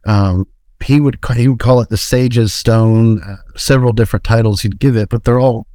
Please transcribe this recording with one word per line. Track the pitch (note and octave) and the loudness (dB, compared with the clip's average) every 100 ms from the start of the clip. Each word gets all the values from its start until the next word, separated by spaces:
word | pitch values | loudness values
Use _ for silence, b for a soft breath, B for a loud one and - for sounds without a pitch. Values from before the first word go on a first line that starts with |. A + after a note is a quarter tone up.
| G#2+ | 0
Um, | G#2 G2 F#2 F#2 _ _ _ | 0 2 -2 -4 _ _ _
he | - D3 | 0 2
would | C#3+ - | 2 -2
ca-, | - | -6
he | A#2 B2 | 0 0
would | A#2+ | 0
call | B2 B2 | 2 2
it | A2 | 0
the | A2+ | -6
Sage's | - B2+ B2+ A#2 A2 | -2 0 0 0 0
Stone, | - - A2+ A2+ A2+ A2+ G#2+ | -2 0 2 2 4 2 0
uh, | G2 G2 - - | -6 -16 -18 -12
several | - C3 B2 | 0 0 2
different | A2+ A2+ G#2 | 0 -2 -2
titles | - A#2 A2+ G2 | 0 0 2 0
he'd | G#2+ - | -4 -2
give | C3+ A#2 | 0 0
it, | G2+ | -2
but | A#2 | -2
they're | - B2 | 0 2
all | C3 A2+ - | 0 -2 -10